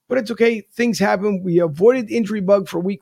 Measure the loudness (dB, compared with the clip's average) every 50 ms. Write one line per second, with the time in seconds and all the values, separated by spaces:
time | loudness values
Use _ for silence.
0 | _ -4 -4 -4 -4 -4 -2 0 0 0 0 -2 -6 _ _ -2 -2 -2 0 0
1 | 0 0 0 0 0 -2 -2 -2 -2 0 0 2 2 0 0 4 4 4 4 4
2 | 0 -2 -2 -2 -2 -2 -4 -4 0 2 2 2 2 -2 -6 -4 -4 -4 -6 -6